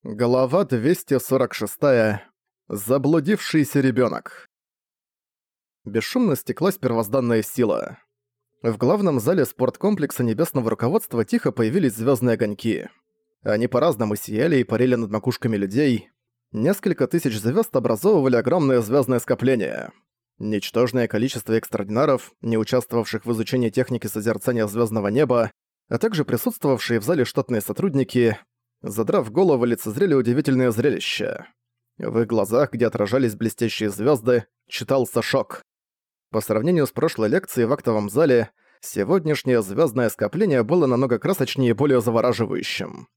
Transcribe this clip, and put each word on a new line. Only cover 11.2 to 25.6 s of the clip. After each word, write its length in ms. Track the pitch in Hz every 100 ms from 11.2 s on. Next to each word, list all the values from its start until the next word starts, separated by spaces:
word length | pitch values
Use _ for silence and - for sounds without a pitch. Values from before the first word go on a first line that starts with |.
тихо 300 | 107 240 151
появились 420 | 113 110 165 131 107
звездные 380 | 117 131 123
огоньки. 560 | 113 107 104 117 85 - _ _ _ _ _
Они 240 | - 107 120
по-разному 500 | 120 165 113 110 104
сияли 400 | - 107 156 139
и 80 | 120
парили 300 | 113 127 120
над 140 | 110
макушками 460 | 107 131 - 123 107
людей. 540 | 98 110 147 110 - _ _ _ _
Несколько 560 | 107 131 202 196 170 131
тысяч 320 | 170 - 107
звезд 340 | 110 175 226
образовывали 600 | 135 117 110 190 196 131 120
огромное 460 | 240 180 139 127
звездное 380 | 107 139 127 123
скопление. 760 | - 123 123 127 76 57 60 _ _ _ _ _
Ничтожное 720 | 107 104 - 113 123 123 113
количество 460 | 107 131 120 -
экстраординаров, 800 | 110 - 110 101 110 151 127 - _
не 160 | 113 113
участвовавших 680 | 107 127 - 117 107 110 117
в 60 |
изучении 380 | 113 107 127 117
техники 380 | 127 127 120 104
созерцания 600 | 110 107 107 - 120 107
звездного 400 | 107 113 110 101
неба, 440 | 117 147 123 110 _